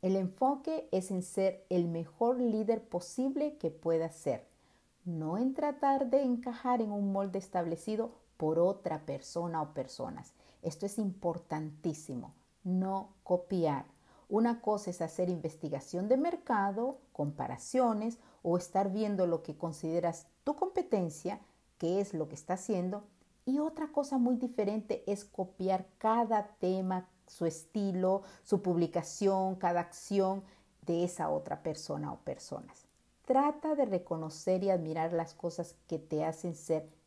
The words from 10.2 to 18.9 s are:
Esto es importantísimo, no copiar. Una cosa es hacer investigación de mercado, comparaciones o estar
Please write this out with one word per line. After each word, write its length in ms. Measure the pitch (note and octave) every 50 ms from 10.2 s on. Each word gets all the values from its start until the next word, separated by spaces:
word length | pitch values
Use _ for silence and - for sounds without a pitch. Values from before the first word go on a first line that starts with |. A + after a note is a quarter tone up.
| - - _ _ - - - _ -
Esto 240 | E3 D3+ - -
es 120 | G3+ G3+ -
importantísimo, 1400 | A3 G3 F3+ F#3+ - F3 E3 F3 F3 _ D#3+ D3+ D#3 D#3 D3+ - - E3+ D3+ D3+ - - C3+ B2 - - - _ _ _ _ _ _
no 520 | F#3 F3+ F#3 F#3 F#3+ G3 G3 F#3+ - - _ _
copiar. 640 | - F3+ F3 F3+ - G3+ F3+ E3 D#3 C#3+ C3+ - - - _ _ _ - - - _
Una 320 | G3+ G#3+ A3+ A#3 A#3+ A#3
cosa 300 | - - G#3+ G3+ G#3 -
es 100 | F3+ -
hacer 280 | E3+ D#3+ - - F3+ F3
investigación 800 | F3+ E3 D3+ D#3+ D3+ - - D3+ C#3+ C3+ - - - F3 F#3 G#3+
de 100 | B3 C4
mercado, 800 | D4 E4+ E4+ F4 - - A#3+ G#3 G3 G3+ G3 G#3 A#3 C4 C#4 - - _ _
comparaciones 1040 | - D3 D3 D3 - C3 - B2+ A#2+ - - - B3+ B3+ A#3 A3 G#3 G#3+ A3+ A#3 - - - - - _
o 120 | F3 E3+
estar 360 | F3+ F3 - - F#3+ G3 G3+